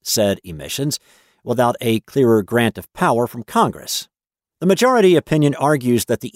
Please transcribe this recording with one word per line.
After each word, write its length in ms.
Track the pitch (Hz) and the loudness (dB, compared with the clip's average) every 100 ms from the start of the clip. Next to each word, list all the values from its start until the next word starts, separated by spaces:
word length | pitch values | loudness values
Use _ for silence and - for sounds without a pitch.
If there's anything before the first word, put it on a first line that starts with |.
said 360 | - 117 101 95 | -6 0 0 -2
emissions 560 | 92 78 69 - 143 - _ _ _ _ 127 | -8 -14 -10 -6 -6 -8 _ _ _ _ -6
without 300 | 117 123 - | 0 0 0
a 180 | 120 110 | -2 -2
clearer 420 | - 143 123 110 | -2 0 4 4
grant 360 | 95 117 113 95 | 2 0 0 -4
of 160 | - | -14
power 340 | - 175 117 120 | -2 0 0 -2
from 160 | 120 | -6
Congress. 640 | - 233 156 - - - - _ _ _ _ - | -4 -2 -2 -4 -10 -10 -12 _ _ _ _ -4
The 40 | 175 | 0
majority 520 | 196 247 247 190 160 | 2 2 4 4 4
opinion 360 | - 156 147 135 | 2 0 0 0
argues 500 | 139 147 123 120 - | 0 0 2 0 0
that 160 | 113 | -4
the 100 | 123 | -4